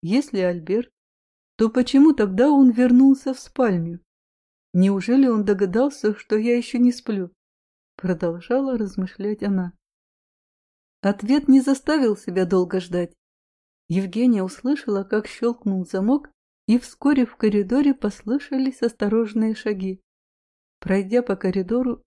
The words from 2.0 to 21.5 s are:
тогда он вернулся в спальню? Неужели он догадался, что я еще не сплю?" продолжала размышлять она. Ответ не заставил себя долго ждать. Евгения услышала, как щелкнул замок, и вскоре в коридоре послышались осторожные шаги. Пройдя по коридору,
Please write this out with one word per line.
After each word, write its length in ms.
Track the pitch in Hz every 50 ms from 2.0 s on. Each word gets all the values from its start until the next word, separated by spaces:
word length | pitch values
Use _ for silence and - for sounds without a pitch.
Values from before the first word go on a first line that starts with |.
| 294 320 285
тогда 360 | - 208 190 185 208 254 302
он 220 | 285 277 269 247
вернулся 640 | 214 240 254 247 247 247 269 269 262 269 - 269 254
в 60 | -
спальню? 600 | - - - - 254 214 185 170 165 170 170 175 _ _ _ _ _ _ _ _ _ _ _ _ _ _ -
Неужели 540 | 180 190 196 196 190 185 233 247 277 269
он 180 | 247 226 214 196
догадался, 680 | 208 202 190 202 180 180 226 269 285 277 - - 214 208
что 220 | - - - 214
я 200 | 214 220 240 240
еще 220 | 240 233 - - 240
не 120 | 247 247
сплю?" 400 | 240 - - - 208 196 180 175 _ _ _ _ _ _ _ _ _ _ _ _ _
продолжала 800 | - - 180 175 160 180 170 170 175 - - 247 269 269 269 247
размышлять 640 | 220 208 185 - 190 185 185 - - 190 208 208 208 202
она. 300 | 202 196 185 180 175 - _ _ _ _ _ _ _ _ _ _ _ _ _ _ _ _ _ _ _ _ _ _ _ _ _
Ответ 460 | - 196 202 - 208 220 277 294 285
не 140 | 269 262 269
заставил 560 | 254 269 277 - - 294 311 302 262 220 202
себя 280 | - - 185 175 190 185
долго 340 | 175 196 185 180 175 190 185
ждать. 360 | 175 175 175 180 175 170 _ _ _ _ _ _ _ _ _ _ _ _ _ _ _
Евгения 560 | - 165 190 196 180 180 220 247 254 226 196 185
услышала, 600 | 185 185 - - 262 294 277 - 220 202 190 196
как 240 | 196 208 214 214
щелкнул 580 | - - - 233 240 240 - - 202 190 185 175
замок, 440 | - - 190 196 226 285 285 - - _ _ _ _ _ _ _
и 120 | - 226 240
вскоре 460 | - - - _ - 285 294 262 240
в 100 | - -
коридоре 580 | - 220 214 208 208 196 185 240 285 294 285 269
послышались 880 | - - - - - - 208 254 285 - - 269 262 262 269 254 -
осторожные 720 | 226 233 - - 208 202 220 233 226 208 214 220 220 220 220
шаги. 480 | - - 214 208 185 190 190 190 - _ _ _ _ _ _ _ _ _ _ _ _ _ _ _ _
Пройдя 420 | - - 190 202 190 190 233 247
по 140 | 240 - 190
коридору, 680 | 185 - 185